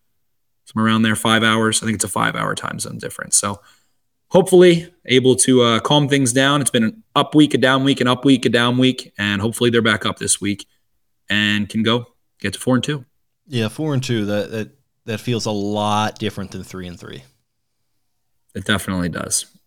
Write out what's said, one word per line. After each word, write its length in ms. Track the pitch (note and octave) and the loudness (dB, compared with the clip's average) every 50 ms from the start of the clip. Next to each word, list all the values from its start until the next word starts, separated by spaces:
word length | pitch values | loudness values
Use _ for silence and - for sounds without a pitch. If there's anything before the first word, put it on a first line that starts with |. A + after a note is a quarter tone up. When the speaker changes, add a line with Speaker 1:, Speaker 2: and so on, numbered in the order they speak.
| _ _ _ _ _ _ _ _ _ _ _ _ _ | _ _ _ _ _ _ _ _ _ _ _ _ _
Speaker 1:
Somewhere 220 | - - A2 A2 | -8 -4 0 0
around 160 | A2 A2 A2 | 2 2 2
there, 120 | A2+ A2 A2 | 2 0 0
five 280 | - - A2+ A2 A2 | 0 0 2 2 2
hours. 400 | A2+ A2+ A2 A2+ A2 A2 G#2+ - | 2 2 2 2 0 0 0 -2
I 20 | G#2+ | -2
think 120 | A2+ G#2+ | -2 -4
it's 80 | F#2 - | -4 -4
a 40 | G2 | -4
five-hour 460 | - A2+ A2+ A2 A2 A2+ G#2+ - - | -4 -2 -2 -2 -2 -4 -4 -4 -6
time 260 | - - - - - | -6 -8 -10 -8 -8
zone 160 | - - - | -10 -10 -10
difference. 400 | A2+ - - - - - - - | -12 -12 -12 -12 -12 -8 -2 -2
So 240 | - G#2 G2+ G2+ - _ - _ _ _ _ _ _ _ _ _ _ _ - | -2 0 -2 -6 -8 _ -20 _ _ _ _ _ _ _ _ _ _ _ 2
hopefully 600 | - F#3 F3 - F#3 F3+ F#3 F3+ E3+ E3 E3 - _ _ - | 4 4 4 6 6 8 8 8 6 2 -2 -10 _ _ -2
able 320 | - B2 C3 B2 C3 A#2+ | 2 2 4 6 4 2
to, 240 | B2+ - C3+ C3 B2 | 4 2 4 4 4
uh, 200 | A#2+ A#2 A2+ A2+ | 4 4 2 0
calm 280 | - - D3 D3 D3 C3 | 0 2 2 2 2 2
things 240 | C#3+ C#3 C3+ A#2 | 2 2 2 2
down. 300 | A#2+ C3+ C3+ C#3 D3 C#3+ | 2 2 2 2 0 0
It's 80 | C3 - | -2 0
been 140 | - A#2+ A2+ | 0 0 0
an 180 | G#2+ - - _ _ - | 0 -4 -8 _ _ -2
up 200 | D3 C#3 - - | -2 0 2 4
week, 180 | D3+ D3+ D3 | 4 4 4
a 60 | - A#2 | 4 2
down 260 | B2+ C3 C3+ C3 C3+ | 2 2 2 2 2
week, 160 | C#3 C3+ - | 0 0 2
an 80 | B2 B2 | 2 0
up 160 | B2+ B2 - | 0 2 4
week, 220 | C#3 C3+ B2 C3+ | 2 2 4 2
a 20 | C3 | 0
down 300 | A#2 A#2+ A#2+ B2 B2 B2+ | 2 2 2 2 2 2
week, 340 | B2+ B2+ B2+ - - - _ - | 2 2 0 -2 -10 -16 _ -6
and 240 | G2+ G2+ G2+ G2 | -4 -2 -2 -2
hopefully 260 | G#2 A#2 A2 - A#2+ A#2+ | -4 -4 -2 0 0 2
they're 140 | A#2 A#2 | 2 2
back 240 | A2 A2+ G#2 - - | 2 2 2 2 0
up 120 | G#2 F#2 - | -4 -6 -4
this 220 | - - - - | -2 -2 -2 -2
week 260 | F#2 G2+ G2+ - - _ _ _ _ _ _ _ _ _ _ _ _ - | -2 -4 -4 -6 -8 _ _ _ _ _ _ _ _ _ _ _ _ -2
and 400 | G2+ G#2 G#2+ G#2 G#2 G#2 G2+ G2 | -2 0 0 0 0 -2 -4 -4
can 140 | - A2+ | -4 -2
go 240 | G#2+ A2+ A#2 A#2+ A#2+ _ _ _ _ _ _ _ | 0 0 0 -2 -4 _ _ _ _ _ _ _
get 140 | - G2+ - | -8 -8 -8
to 40 | - | -4
four 180 | - B2+ B2+ | -2 0 0
and 60 | A#2+ | 0
two. 220 | - C#3+ D3+ C#3 - _ _ _ _ _ _ _ _ | 0 -4 -8 -8 -10 _ _ _ _ _ _ _ _
Speaker 2:
Yeah, 220 | F#3 C3+ A#2 A2 G#2 | -8 -4 -4 -4 -4
four 240 | - - D#3 D#3 C#3+ | -4 -6 -4 -2 -2
and 80 | B2+ | -4
two, 240 | C3 - A#2+ A2 G#2 | -2 -2 -2 -2 -2
that, 240 | G2+ G#2 G#2 F#2 - | -2 -2 -4 -4 -4
that, 200 | G#2+ A2 G#2 - _ _ _ _ _ _ - | -6 -8 -8 -10 _ _ _ _ _ _ -10
that 140 | A#2 A2 G#2 | -10 -10 -8
feels 260 | - B2+ A#2+ G#2+ - | -4 -4 -4 -4 -4
a 40 | A2+ | -4
lot 680 | G#2+ G2+ G2+ G#2 G#2 G#2 G#2 G#2+ G#2 G#2+ G#2+ G#2 - - | -4 -4 -4 -4 -2 -2 0 0 0 0 0 -2 -4 -6
different 320 | A2 G2+ - G2+ F#2+ F#2+ | -8 -6 -6 -8 -12 -12
than 140 | - F#2 F2+ | -12 -14 -14
three 220 | - - F#2 F2+ | -14 -14 -14 -14
and 120 | F2+ F2 - | -14 -14 -16
three. 240 | - - - - - _ _ _ _ _ _ _ _ _ _ _ _ _ _ _ _ _ _ _ _ _ _ _ _ _ - | -16 -18 -18 -18 -20 _ _ _ _ _ _ _ _ _ _ _ _ _ _ _ _ _ _ _ _ _ _ _ _ _ -14
Speaker 1:
It 100 | G2+ F#2 | -10 -4
definitely 440 | - G#2 F#2 - G2 F#2+ F2+ F2 D#2+ | -2 -2 -2 -2 -4 -4 -4 -4 -4
does. 380 | D2 - - - - - - _ _ _ _ | -6 -8 -8 -6 -6 -6 -6 _ _ _ _